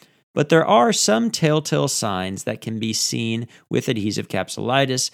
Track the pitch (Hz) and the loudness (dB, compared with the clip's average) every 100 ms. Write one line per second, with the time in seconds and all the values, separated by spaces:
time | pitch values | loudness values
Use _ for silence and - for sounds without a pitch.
0 | _ _ _ - 147 165 - 214 240 208 | _ _ _ -2 4 4 6 6 6 2
1 | - 220 233 - 160 151 147 151 143 - | 2 2 0 0 2 2 0 0 0 -2
2 | 110 92 92 95 - 110 - 113 110 107 | -2 -2 -4 -6 -8 -8 -6 -4 -4 -2
3 | - 123 113 113 117 - - 120 127 117 | -2 -2 -2 -4 -6 -14 -4 -4 -2 -2
4 | 104 104 - 95 92 - 107 131 135 127 | -2 -4 -4 -6 -6 -6 -2 0 0 -2
5 | - | -4